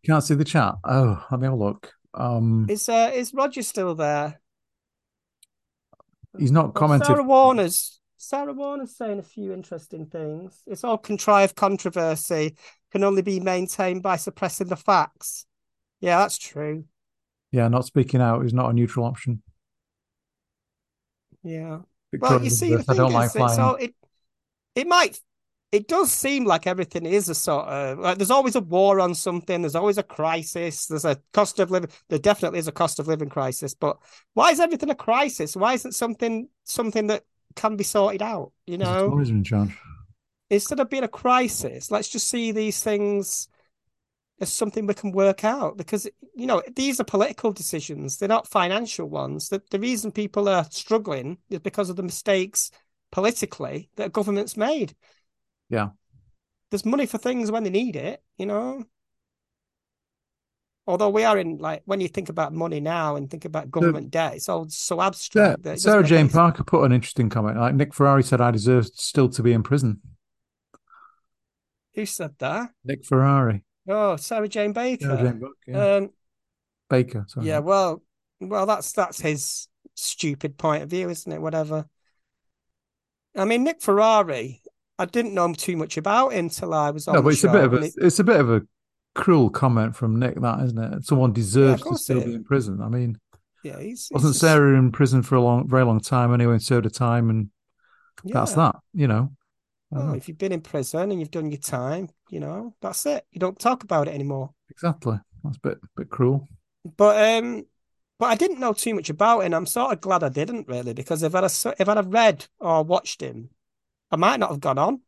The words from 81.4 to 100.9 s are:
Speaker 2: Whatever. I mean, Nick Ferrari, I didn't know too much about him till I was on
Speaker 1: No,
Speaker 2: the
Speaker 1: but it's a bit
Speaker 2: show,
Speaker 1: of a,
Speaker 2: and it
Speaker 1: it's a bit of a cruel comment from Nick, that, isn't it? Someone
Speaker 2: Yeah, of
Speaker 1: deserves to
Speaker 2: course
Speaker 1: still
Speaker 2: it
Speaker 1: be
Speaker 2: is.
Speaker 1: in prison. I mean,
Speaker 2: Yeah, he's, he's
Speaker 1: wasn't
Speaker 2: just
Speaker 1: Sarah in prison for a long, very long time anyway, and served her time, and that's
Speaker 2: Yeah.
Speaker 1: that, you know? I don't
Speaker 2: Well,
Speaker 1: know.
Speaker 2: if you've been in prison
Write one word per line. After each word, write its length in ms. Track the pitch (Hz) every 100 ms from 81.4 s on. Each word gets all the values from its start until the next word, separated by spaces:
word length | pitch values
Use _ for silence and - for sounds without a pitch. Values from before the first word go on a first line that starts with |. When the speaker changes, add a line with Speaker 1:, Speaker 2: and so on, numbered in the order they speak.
Speaker 2:
Whatever. 480 | 156 160 151 156 151 _ _ _ _ _ _ _ _ _ _ _ _ _ _ -
I 80 |
mean, 200 | 196 233
Nick 160 | 277 330
Ferrari, 800 | - 202 220 220 175 127 123 127 - _ _ -
I 60 | 185
didn't 280 | 240 233
know 180 | 190 175
too 220 | 160 - 170
much 200 | 156 -
about 360 | 160 220 269
him 160 | 220 170
till 260 | - 180
I 160 | 156 147
was 180 | 151 147
on 60 |
Speaker 1:
No, 60 | 156
Speaker 2:
the 40 |
Speaker 1:
but 80 | 139
it's 120 | 147
a 40 | 185
bit 120 | 196
Speaker 2:
show, 40 |
Speaker 1:
of 80 | 131
a, 40 | 123
Speaker 2:
and 80 | 151
it 80 | -
Speaker 1:
it's 200 | 180 -
a 60 |
bit 160 | 190 196
of 100 | 123
a 120 | 113 - _ _ _ _
cruel 360 | - - 165 113
comment 440 | - 135 117 110 117
from 220 | 117 113
Nick, 220 | 127 -
that, 200 | 120 -
isn't 140 | 127 113
it? 260 | 113 -
Someone 260 | - 139 127
Speaker 2:
Yeah, 40 |
of 0 |
Speaker 1:
deserves 480 | 110 104 120 135 127
to 60 | 320
Speaker 2:
course 140 | -
Speaker 1:
still 160 | - 127
Speaker 2:
it 60 |
Speaker 1:
be 60 | 120
Speaker 2:
is. 60 | 117
Speaker 1:
in 80 |
prison. 360 | - 139 110 98
I 60 | 110
mean, 300 | 120 120 110 _ _ _ _
Speaker 2:
Yeah, 160 | 147 -
he's, 280 | 208 240 -
he's 20 |
Speaker 1:
wasn't 200 | - 147
Speaker 2:
just 60 | 131
Speaker 1:
Sarah 360 | 165 151 143 135
in 140 | 127
prison 300 | - 135 131
for 140 | 113 131
a 40 |
long, 260 | 120 120 135
very 160 | 131
long 160 | 123 110
time 340 | - 127 120
anyway, 180 | 120 120
and 80 | 113
served 220 | - 123
her 60 | 110
time, 400 | - 120 120 117
and 200 | 110 101 _ _ _ _ _ _ -
that's 260 | 185 131 110
Speaker 2:
Yeah. 40 | 151
Speaker 1:
that, 200 | 151 - _
you 140 | 180 139
know? 260 | 110 135 - _ _ _ _ _
I 40 | 139
don't 80 |
Speaker 2:
Well, 80 | 143
Speaker 1:
know. 40 | 143
Speaker 2:
if 100 | -
you've 100 | 156
been 120 | 190
in 100 | 175
prison 480 | 160 151 131